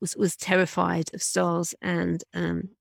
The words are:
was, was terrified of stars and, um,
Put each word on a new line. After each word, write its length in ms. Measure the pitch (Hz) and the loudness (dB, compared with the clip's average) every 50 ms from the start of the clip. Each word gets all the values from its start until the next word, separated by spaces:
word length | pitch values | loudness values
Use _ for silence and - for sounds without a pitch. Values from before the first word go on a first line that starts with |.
was, 160 | 208 - - | -8 -6 -2
was 200 | - 208 175 - | 0 0 0 0
terrified 760 | - - - 185 185 185 165 - 180 180 175 175 170 156 - - | -2 0 2 4 4 4 4 2 0 0 2 2 0 -2 -4 -4
of 100 | - - | -4 -4
stars 520 | - - 185 180 175 170 170 170 - - - - | -2 0 2 2 2 2 0 -2 -4 -6 -6 -4
and, 420 | 185 175 170 175 175 170 170 - _ - | -2 -2 0 0 0 -2 -2 -4 _ -6
um, 380 | 175 175 170 170 170 190 190 - _ | -4 -2 -2 -2 -4 -4 -8 -12 _